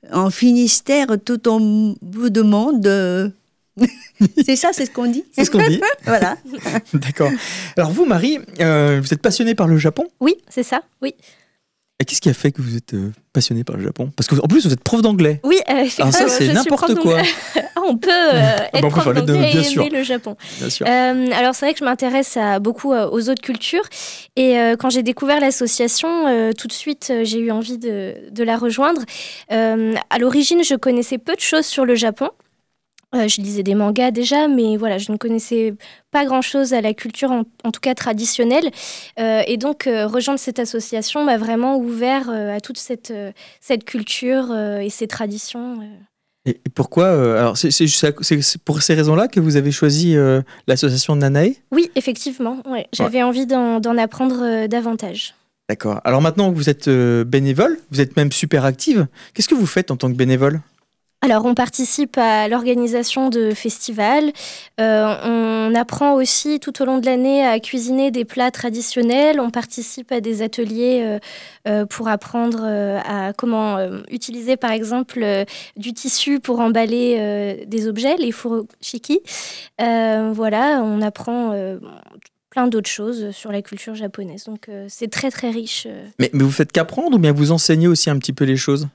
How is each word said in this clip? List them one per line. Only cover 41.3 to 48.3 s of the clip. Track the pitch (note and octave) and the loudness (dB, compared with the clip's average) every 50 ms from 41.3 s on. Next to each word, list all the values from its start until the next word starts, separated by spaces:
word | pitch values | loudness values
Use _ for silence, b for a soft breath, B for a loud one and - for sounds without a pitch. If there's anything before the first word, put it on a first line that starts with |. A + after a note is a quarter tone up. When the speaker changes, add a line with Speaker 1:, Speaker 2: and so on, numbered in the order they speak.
| B3 | 2
Speaker 3:
vraiment | A3+ G#3+ A3+ A#3 A3+ A#3+ B3+ C4+ | 0 0 -2 -2 0 0 0 0
ouvert, | C4+ A#3+ A#3 A#3+ A3+ A#3+ B3 C4+ C4+ C4+ A#3+ | 0 -2 -2 -4 -2 -2 0 0 0 -2 -4
euh, | A#3 A3 G#3 G#3 G3+ | -6 -6 -4 -4 -6
à | G#3 | -6
toute | G#3 - B3+ - | -8 -10 -12 -12
cette, | - - B3 A#3 _ - | -10 -10 -10 -10 _ -12
euh, | A#3 G#3 G3+ G3 G3+ B B B B B | -12 -12 -12 -12 -14 B B B B B
cette | B - C4 A#3 A3 | B -4 -4 -4 -4
culture, | - - B3 G#3 - - - C4 B3 C4 C4+ C4 B3 A#3 | -6 -8 -8 -6 -4 -6 -4 -2 0 0 0 0 -2 -4
euh, | A3 G#3+ G#3 G#3 G3+ | -4 -4 -4 -4 -4
et | G3+ G#3 | -6 -6
ces | G3+ - A#3 A3 | -6 -6 -6 -8
traditions, | - - A3+ G#3+ G3+ G#3+ - - - A#3+ A#3+ B3 B3 A3+ | -6 -6 -6 -6 -6 -8 -10 -10 -12 -10 -10 -10 -10 -12
euh. | G#3+ G#3 G#3+ F#3+ G3 _ _ _ _ _ _ _ _ | -14 -16 -18 -20 -20 _ _ _ _ _ _ _ _
Speaker 2:
Et, | C3 B2 - _ | -6 -6 -4 _
et | - - | -12 -4
pourquoi, | - C3 - - - F3 | -4 -4 -2 2 2 4
euh, | F#3+ F#3 D3+ C3 A#2+ A2+ A2 | 4 4 4 4 2 4 4
alors, | A#2+ A#2 G#2 - | 2 2 0 0
c'est, | - D#3+ D3 | 0 0 2
c'est, | - E3 D#3 | 2 2 2
c'est, | - - - D3+ C#3+ - - - | 2 2 2 0 0 0 0 0